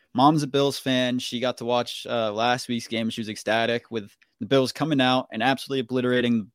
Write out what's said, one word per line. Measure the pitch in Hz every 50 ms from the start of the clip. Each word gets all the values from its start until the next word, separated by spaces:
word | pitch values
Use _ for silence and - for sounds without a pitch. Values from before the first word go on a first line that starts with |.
| _ _ -
Mom's | 120 131 147 160 151
a | 147
Bills | 131 131 139 139 139 127 -
fan. | - 135 127 127 127 123 123 127
She | - - 123 120
got | 120 123 120 -
to | 117
watch, | 117 120 120 120 - - - - -
uh, | 120 117 113 107
last | 104 107 113 123 123 127 - -
week's | 120 117 -
game. | - 117 113 113 113
She | - -
was | 113 107
ecstatic | 107 - - - 107 113 117 113 117 120 - _
with | - 113 101 98 _ _ _ _ _ _
the | 120
Bills | 98 147 135 131 117
coming | - - 147 160 156 131
out | 127 127 127 127 123 -
and | - 110
absolutely | 113 131 135 123 - - 135 131
obliterating | 123 113 123 127 120 123 123 123 120 120 117 113 98 -